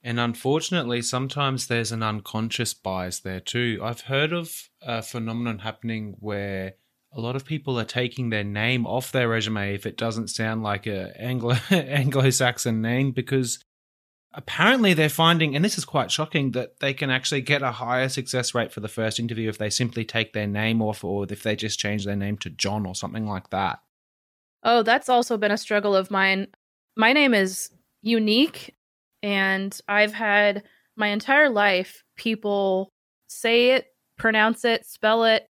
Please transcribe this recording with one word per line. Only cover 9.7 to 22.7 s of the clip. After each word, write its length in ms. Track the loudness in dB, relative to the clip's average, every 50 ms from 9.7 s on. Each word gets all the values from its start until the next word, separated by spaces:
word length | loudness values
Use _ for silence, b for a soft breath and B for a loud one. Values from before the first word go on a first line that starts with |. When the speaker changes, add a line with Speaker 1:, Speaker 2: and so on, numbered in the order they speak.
| -4
Speaker 1:
if 120 | -4 -6
it 100 | -8 -6
doesn't 320 | -4 -4 -4 -2 -4 -6 -6
sound 340 | -4 -4 -2 -2 -2 -2
like 240 | -2 -2 -4 -4 -4
a 260 | -6 -6 -6 -6 -8 -12 -10
Anglo-, 360 | -6 -6 -4 -2 0 0 0 0
<laughs> 80 | 2 2
Anglo-Saxon 1120 | 2 2 2 0 -2 0 0 2 2 4 4 4 4 4 2 2 0 0 -2 -2 0 0
name, 300 | 0 0 0 2 0 0
because 480 | 0 -4 -4 0 0 0 0 -2 -4 -10 _ _ _ _ _ _ _ _ _ _ _ _ _ _
apparently 640 | -18 -16 -12 -8 0 4 6 6 6 6 6 6 6
they're 140 | 6 4 2
finding, 460 | 4 4 6 6 6 6 4 2 2
and 100 | 2 0
this 140 | 0 0 -2
is 60 | -8
quite 260 | -2 0 0 0 0
shocking, 400 | 0 -2 -2 0 0 0 0 0
that 280 | 0 -2 -4 -4 _ _
they 120 | -4 -4
can 180 | -2 -2 -2 0
actually 300 | 0 0 0 0 -2 -2
get 220 | 0 0 0 2
a 80 | 2 -2
higher 380 | -4 -4 -2 0 0 0 0 0
success 440 | -2 -6 -6 -2 -2 -2 -2 0
rate 200 | 0 -2 -2 -2
for 80 | -6 -10
the 80 | -10 -8
first 320 | -4 -2 -2 -2 -2 -2
interview 280 | -4 -4 -4 -4 -4 -4
if 100 | -4 -4
they 120 | -4 -4
simply 340 | -2 -2 -2 -2 -2 -4 -6
take 280 | -4 -2 -2 -2 -2
their 160 | -2 -4 -4 -2
name 340 | -2 -2 0 0 2 2
off, 220 | 0 0 -2 -4 -6
or 200 | -6 -4 -4 -4 -6
if 120 | -8 -6 -4
they 100 | -4 -4
just 240 | -2 -4 -6 -6 -4
change 260 | -4 -4 -2 -2 -2
their 120 | -4 -4
name 200 | -2 -2 -4 -4 -6
to 120 | -6 -12
John 340 | -8 -4 -4 -2